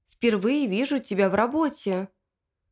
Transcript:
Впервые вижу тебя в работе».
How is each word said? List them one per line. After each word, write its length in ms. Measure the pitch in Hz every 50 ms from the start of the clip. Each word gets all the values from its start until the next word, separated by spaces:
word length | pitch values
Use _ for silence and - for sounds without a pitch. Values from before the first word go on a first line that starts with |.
| _
Впервые 600 | _ - - - 233 214 196 180 233 277 294 285
вижу 320 | 208 185 214 269 269 294 262
тебя 300 | 226 - 202 185 196 190
в 60 | 185
работе». 720 | 196 220 240 277 320 320 285 - - - 202 185 185 196 - _ _ _ _ _ _ _ _ _ _ _ _